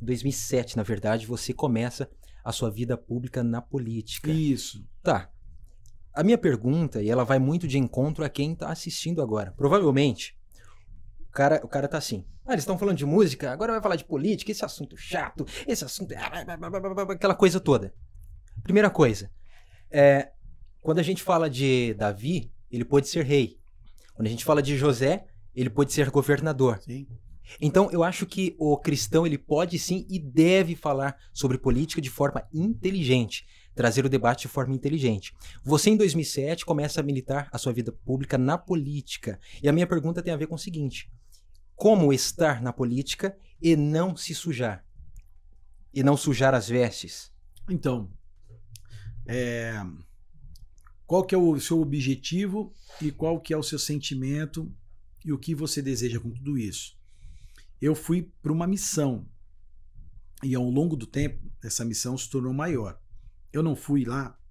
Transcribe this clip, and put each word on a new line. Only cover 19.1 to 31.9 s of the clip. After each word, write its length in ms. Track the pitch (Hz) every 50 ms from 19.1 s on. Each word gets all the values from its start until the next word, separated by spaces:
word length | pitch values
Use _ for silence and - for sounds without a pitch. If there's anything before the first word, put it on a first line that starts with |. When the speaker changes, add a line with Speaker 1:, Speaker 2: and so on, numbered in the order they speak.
| 107 95 98 - - - - - - - - - - - - -
Speaker 1:
é, 400 | - 147 143 143 139 139 139 - - - - - - - - - - -
quando 200 | - 156 156 175
a 20 | 160
gente 220 | 170 185 - -
fala 260 | - 180 165 165 156
de 420 | 127 127 139 135 127 123 120 117 104
Davi, 580 | 98 110 104 101 98 113 143 185 131 - - - - - -
ele 140 | - 120 120
pôde 240 | 120 143 143 139 -
ser 160 | - 170 151
rei. 340 | 127 147 139 123 - - - - - - - - - - - - - -
Quando 140 | - 113 107
a 20 |
gente 140 | 117 117 -
fala 180 | 156 151 147 139
de 160 | 135 147 131
José, 480 | 139 147 127 113 131 139 175 196 - - - - - - -
ele 140 | 127 127 117
pôde 240 | 107 139 143 - -
ser 160 | 151 143 131
governador. 720 | 127 143 127 - 147 135 156 156 147 131 131 123 113 110
Speaker 2:
Sim. 260 | - - 120 135 139 - - - - - - - - - - -
Speaker 1:
Então, 300 | 151 151 - 185 202 190
eu 140 | 170 170 165
acho 220 | 175 175 - 202
que 280 | - - 190 190 185 - -
o 180 | 156 151 147 147
cristão, 480 | - 165 147 135 - - - 160 170
ele 100 | 165 147
pode 400 | 139 - - 147 151 180 175 175
sim 300 | 160 - - 180 190 - -
e 120 | 190 185
deve 560 | 147 135 123 156 160 175 185 190 185 160 -
falar 400 | - - 151 139 135 135 139 135 - - - -
sobre 260 | - - 131 127 131
política 420 | - 135 117 127 156 160